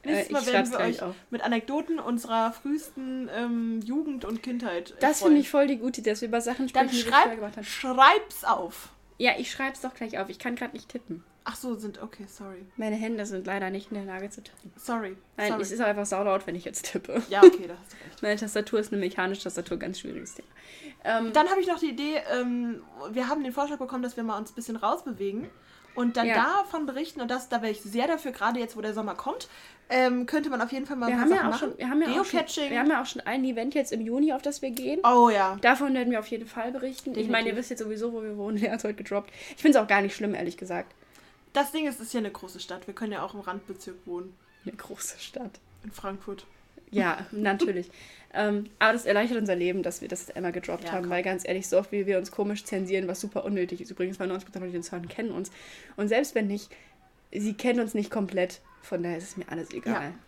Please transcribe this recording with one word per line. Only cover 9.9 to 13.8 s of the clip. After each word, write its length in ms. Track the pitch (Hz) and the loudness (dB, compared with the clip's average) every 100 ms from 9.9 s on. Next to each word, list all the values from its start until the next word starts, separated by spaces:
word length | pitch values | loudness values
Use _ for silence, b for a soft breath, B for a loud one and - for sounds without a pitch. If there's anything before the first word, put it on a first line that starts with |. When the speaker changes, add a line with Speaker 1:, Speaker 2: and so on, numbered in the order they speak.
Speaker 2:
gleich 240 | - 226 - | -8 -8 -6
auf. 100 | 196 | -6
Ich 100 | - | -6
kann 180 | 240 240 | -6 -6
grad 180 | 254 | -8
nicht 160 | 285 - | -10 -12
tippen. 340 | 240 - 170 - _ | -14 -10 -14 -14 _
Speaker 1:
Ach 120 | - 220 | -12 -8
so, 180 | 254 | -8
sind, 280 | 214 214 - | -6 -8 -12
okay, 240 | 220 - 196 | -16 -16 -18
sorry. 380 | - 196 185 190 - | -16 -16 -16 -16 -6
Speaker 2:
Meine 200 | 220 214 | -4 -2
Hände 280 | 220 226 | -4 -4
sind 220 | 208 190 190 | -4 -6 -4
leider 240 | 196 190 | -4 -4
nicht 220 | 196 | -6